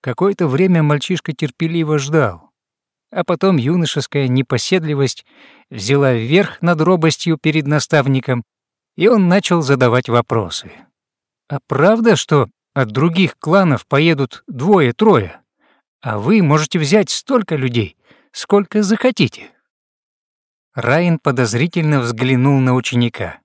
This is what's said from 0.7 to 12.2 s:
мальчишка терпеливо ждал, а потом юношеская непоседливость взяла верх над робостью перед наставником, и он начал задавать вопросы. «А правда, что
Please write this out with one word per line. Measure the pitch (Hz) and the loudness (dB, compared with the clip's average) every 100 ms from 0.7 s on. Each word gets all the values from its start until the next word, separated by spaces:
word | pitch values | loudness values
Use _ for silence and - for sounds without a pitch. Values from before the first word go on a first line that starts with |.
| 170 | 2
мальчишка | 151 147 - 180 - | 2 0 -2 -6 -6
терпеливо | 151 151 - 160 170 156 151 | -8 -8 -6 -6 -4 -2 -2
ждал, | 135 156 120 87 _ _ _ _ _ _ _ | 0 0 0 -4 _ _ _ _ _ _ _
а | - | -8
потом | 175 170 190 175 | -4 0 2 2
юношеская | 123 180 160 - - 147 131 | 0 -2 -2 -4 -6 -4 0
непоседливость | 127 131 127 - 185 160 143 139 - _ _ - _ _ | 0 0 -4 -2 -2 -2 -2 -2 -4 _ _ -20 _ _
взяла | 117 98 139 139 | -12 -2 2 2
верх | 120 113 165 196 - | 0 0 0 0 -2
над | 170 165 | -2 0
робостью | 160 185 160 - - 156 | 2 2 0 -2 -4 -2
перед | 156 156 143 | 0 -2 0
наставником, | 147 - 156 135 135 123 123 - _ _ _ _ - | -2 0 0 2 -2 -2 -6 -6 _ _ _ _ 0
и | 190 | 2
он | 233 180 | 4 4
начал | 190 - 175 | 2 2 0
задавать | 139 139 123 123 123 | 2 2 4 2 2
вопросы. | 120 117 117 90 - 87 - _ _ _ _ _ _ _ | 0 0 -2 -4 -10 -14 -20 _ _ _ _ _ _ _
«А | 139 _ | -12 _
правда, | 131 170 226 233 | 2 2 4 2
что | 170 | 2